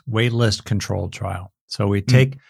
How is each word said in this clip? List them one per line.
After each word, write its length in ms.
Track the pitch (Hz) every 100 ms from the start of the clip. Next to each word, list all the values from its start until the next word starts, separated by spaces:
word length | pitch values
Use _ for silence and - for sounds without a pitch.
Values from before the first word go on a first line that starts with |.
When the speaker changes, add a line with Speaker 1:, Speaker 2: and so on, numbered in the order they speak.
| -
Speaker 1:
waitlist 560 | 110 120 117 113 98 -
control 420 | 104 - 95 92
trial. 440 | - 95 92 95 _ _
So 200 | - 101
we 140 | 101
Speaker 2:
Mm. 60 | 95
Speaker 1:
take 300 | 123 135 - _